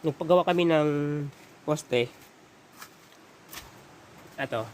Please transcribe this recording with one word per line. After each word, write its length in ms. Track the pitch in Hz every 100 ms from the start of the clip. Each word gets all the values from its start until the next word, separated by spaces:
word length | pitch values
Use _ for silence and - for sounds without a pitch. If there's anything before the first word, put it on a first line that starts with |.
Nagpagawa 400 | 160 139 160 180
kami 240 | 170 175 170
ng 240 | 156 151 147 147 147 143 - - -
poste. 480 | - 151 - 127 123 - - - - - - - - - - - - - - - - - - - - - -
Ito. 320 | - 135 117 110